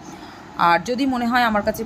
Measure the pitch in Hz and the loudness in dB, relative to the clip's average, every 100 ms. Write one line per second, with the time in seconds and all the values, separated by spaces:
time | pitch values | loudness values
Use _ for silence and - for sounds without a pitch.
0 | - - - - - - 170 170 190 247 | -18 -18 -18 -18 -12 0 2 2 2 -2
1 | 269 247 233 247 233 214 214 214 | 0 0 0 2 2 2 0 -2